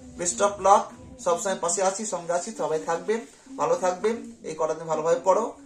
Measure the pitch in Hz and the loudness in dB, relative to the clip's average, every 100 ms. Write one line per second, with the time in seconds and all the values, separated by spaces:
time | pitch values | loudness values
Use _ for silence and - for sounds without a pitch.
0 | - - 175 226 202 202 190 214 - - | -14 -6 -4 0 0 2 6 6 4 -10
1 | - - 180 170 196 185 170 202 190 190 | -18 -6 -2 0 0 -2 -2 0 0 0
2 | 214 180 170 175 226 220 156 156 170 170 | -4 -6 -2 -2 -2 -4 -2 -2 -2 -2
3 | 196 233 269 - - - 151 175 185 - | -2 -4 -4 -16 -12 -2 0 2 2 0
4 | 214 226 - - - 156 156 160 160 156 | 0 -2 -6 -14 -8 -2 -2 -2 -2 0
5 | 165 170 180 196 254 - | 2 2 4 4 2 -6